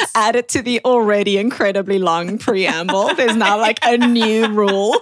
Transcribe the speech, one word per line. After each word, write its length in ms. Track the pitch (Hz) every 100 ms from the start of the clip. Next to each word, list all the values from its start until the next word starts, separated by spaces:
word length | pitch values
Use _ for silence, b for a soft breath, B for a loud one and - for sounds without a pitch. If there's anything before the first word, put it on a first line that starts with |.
| -
Add 220 | - 214 233
it 120 | 240
to 120 | 277
the 180 | 240 240
already 540 | 254 247 214 208 202 196
incredibly 600 | 226 - 208 196 190 196
long 400 | 180 165 175 214
preamble. 760 | - 190 190 165 180 196 226
There's 220 | 330 247 220
now, 220 | 196 208
like, 220 | 220 226
a 140 | 262 240
new 500 | 240 233 220 220 226
rule. 460 | 214 202 294 359 480